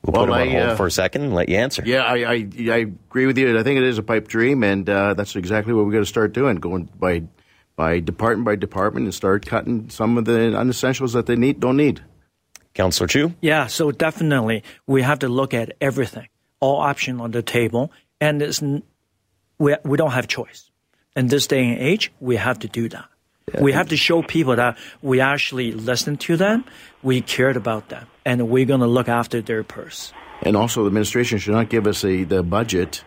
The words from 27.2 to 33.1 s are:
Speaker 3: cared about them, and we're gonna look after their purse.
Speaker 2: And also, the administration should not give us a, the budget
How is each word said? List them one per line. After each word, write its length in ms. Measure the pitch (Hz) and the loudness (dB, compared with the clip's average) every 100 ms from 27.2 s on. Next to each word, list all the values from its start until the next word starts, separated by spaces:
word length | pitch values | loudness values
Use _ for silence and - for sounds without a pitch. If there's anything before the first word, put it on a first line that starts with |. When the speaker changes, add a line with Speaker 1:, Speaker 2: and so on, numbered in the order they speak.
Speaker 3:
cared 360 | - - 131 123 | -2 0 2 0
about 320 | 113 107 - | -4 -6 -8
them, 160 | 123 117 _ 139 | -18 -18 _ -2
and 220 | 123 113 | 0 2
we're 160 | 131 131 | 2 4
gonna 200 | 135 120 | 4 4
look 240 | 123 120 | 2 2
after 320 | 117 117 120 | -2 -2 -4
their 220 | 107 113 | -4 -6
purse. 500 | - - - - - - - - | -6 -14 -14 -14 -16 -18 -20 -4
Speaker 2:
And 120 | - 104 | 0 2
also, 280 | 117 120 | 2 2
the 40 | 101 | 2
administration 520 | 107 104 123 120 107 | 2 0 0 0 -2
should 140 | 104 110 | 0 0
not 140 | 113 | 2
give 180 | 117 104 | 2 2
us 160 | 98 | 0
a, 220 | 101 92 90 | 0 0 0
the 180 | 95 | 0
budget 600 | 85 101 113 92 85 - - | 2 -2 0 -2 -2 -6 -16